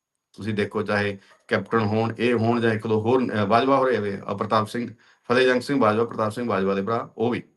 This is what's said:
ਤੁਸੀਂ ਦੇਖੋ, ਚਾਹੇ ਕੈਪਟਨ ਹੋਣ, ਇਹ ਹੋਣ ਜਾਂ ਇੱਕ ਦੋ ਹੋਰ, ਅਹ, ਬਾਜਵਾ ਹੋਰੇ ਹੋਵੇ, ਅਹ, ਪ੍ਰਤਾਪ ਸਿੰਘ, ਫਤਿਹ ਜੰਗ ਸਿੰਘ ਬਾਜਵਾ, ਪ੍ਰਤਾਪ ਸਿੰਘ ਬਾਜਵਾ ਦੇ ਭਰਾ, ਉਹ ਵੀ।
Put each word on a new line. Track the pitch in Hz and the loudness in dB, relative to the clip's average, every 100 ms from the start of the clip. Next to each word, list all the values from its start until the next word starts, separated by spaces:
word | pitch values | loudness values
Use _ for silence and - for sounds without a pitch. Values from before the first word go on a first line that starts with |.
| _ _ _ | _ _ _
ਤੁਸੀਂ | - 104 | -12 -6
ਦੇਖੋ, | 104 101 110 | -4 -2 -4
ਚਾਹੇ | 98 104 101 98 _ _ - | -2 0 -2 -4 _ _ -4
ਕੈਪਟਨ | 113 98 113 | -4 0 0
ਹੋਣ, | 107 107 113 110 | 0 0 0 0
ਇਹ | 117 | 0
ਹੋਣ | 120 113 120 | 2 2 2
ਜਾਂ | 117 | 2
ਇੱਕ | 107 110 | 0 0
ਦੋ | 107 | 0
ਹੋਰ, | 113 131 | 2 2
ਅਹ, | 120 107 98 | 2 -2 2
ਬਾਜਵਾ | 117 131 135 | 2 4 2
ਹੋਰੇ | 131 113 | 2 0
ਹੋਵੇ, | 104 98 104 | -2 -6 -6
ਅਹ, | 101 | -6
ਪ੍ਰਤਾਪ | 107 113 104 | 0 0 0
ਸਿੰਘ, | 120 117 110 _ _ - | -4 -10 -12 _ _ -2
ਫਤਿਹ | 123 127 | 2 4
ਜੰਗ | 127 | 2
ਸਿੰਘ | 123 143 | 0 0
ਬਾਜਵਾ, | 110 107 | 2 2
ਪ੍ਰਤਾਪ | 117 113 107 | 0 -2 -4
ਸਿੰਘ | 107 120 | -4 -2
ਬਾਜਵਾ | 98 98 | 0 0
ਦੇ | 98 | 0
ਭਰਾ, | 98 113 139 - | -2 -4 -6 -4
ਉਹ | 120 | -2
ਵੀ। | 113 - | -2 -8